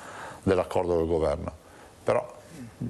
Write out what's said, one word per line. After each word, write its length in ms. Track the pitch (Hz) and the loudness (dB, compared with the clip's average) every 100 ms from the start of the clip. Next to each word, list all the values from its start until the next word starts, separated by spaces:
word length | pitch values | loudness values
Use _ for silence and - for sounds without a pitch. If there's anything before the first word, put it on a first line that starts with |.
| - - - - | -14 -14 -14 -2
dell'accordo 540 | 95 92 - 95 90 85 | 2 4 4 0 2 2
del 80 | 82 | 4
governo. 440 | 85 78 73 80 - - - - - | 2 2 0 -4 -12 -18 -20 -20 -4
Però 300 | - 113 - - - 160 117 - 120 | 0 0 0 -10 -18 -16 -16 -10 -6